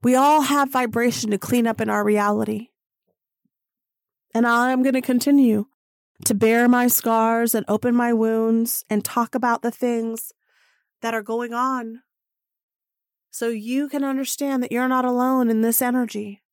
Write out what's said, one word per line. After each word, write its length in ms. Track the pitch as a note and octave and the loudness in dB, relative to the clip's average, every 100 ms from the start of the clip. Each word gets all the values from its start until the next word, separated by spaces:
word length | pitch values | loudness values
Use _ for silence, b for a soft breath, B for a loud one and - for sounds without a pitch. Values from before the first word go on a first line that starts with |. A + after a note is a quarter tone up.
We 100 | A#3+ | 2
all 300 | B3+ C#4 D4+ | 4 4 4
have 280 | C#4+ C#4+ C#4 | 2 0 0
vibration 600 | C4 B3 A3+ A#3+ A#3+ A3 | -2 -2 0 -2 -2 -4
to 80 | G3+ | -4
clean 260 | - B3 A#3 | -2 0 0
up 160 | A3 | -2
in 80 | A3 | -2
our 140 | G#3 | -2
reality. 640 | G#3 G#3 G#3 G#3 G#3 G#3+ A#3 _ _ _ _ _ _ _ _ _ _ _ _ _ _ _ _ A3+ | 0 2 2 -2 -2 -6 -10 _ _ _ _ _ _ _ _ _ _ _ _ _ _ _ _ 0
And 100 | A#3+ | 2
I'm 380 | A#3 B3 C4 | 2 2 2
gonna 180 | B3+ C4 | 2 0
continue 640 | B3+ B3 B3+ C#4+ B3+ G#3+ G#3 _ _ _ _ _ - | 0 0 4 6 6 4 -2 _ _ _ _ _ -2
to 80 | |
bare 340 | G#3 A3 A#3 A#3+ | 2 4 4 4
my 200 | B3 B3 | 4 4
scars 680 | A#3+ - A3+ A3+ A3+ A#3 | 0 0 2 2 2 0
and 120 | A3+ - | -2 -2
open 280 | G#3+ B3 A#3+ | -2 0 0
my 180 | A#3+ | 2
wounds 720 | A#3 A3 A3+ A3+ A3+ A3+ - - | 0 0 0 2 0 0 -6 -4
and 140 | G#3 | -4
talk 320 | - - A#3 C4 | -2 -4 -2 -2
about 260 | A#3+ A#3 | -2 -2
the 100 | A#3+ | -4
things 640 | - B3 A#3 A3+ A3+ - _ _ _ _ _ _ _ | -4 -2 -2 -4 -8 -12 _ _ _ _ _ _ _
that 120 | A3+ | -6
are 80 | A3+ | -6
going 320 | G#3+ A3+ A#3+ | -4 -6 -4
on 480 | A#3 C4 C4 A3+ A#3 _ _ _ _ _ _ _ _ _ _ _ _ _ | -4 -2 -2 -6 -14 _ _ _ _ _ _ _ _ _ _ _ _ _
so 200 | - A#3 | -8 -6
you 380 | A3+ G#3+ B3+ C#4+ | -6 -4 -4 -4
can 160 | C#4+ | -4
understand 600 | C#4 C4+ C4+ - C#4 C4+ | -4 -4 -6 -6 -4 -2
that 80 | B3 | -2
you're 160 | A#3+ B3+ | -2 0
not 180 | B3+ B3+ | 0 0
alone 440 | B3 B3+ C4 A#3+ | 0 0 2 2
in 120 | A3+ | 2
this 200 | A3+ A#3 | 0 0
energy. 600 | B3 B3 A#3 G#3 G#3 G3+ _ | 0 -2 -4 -6 -12 -14 _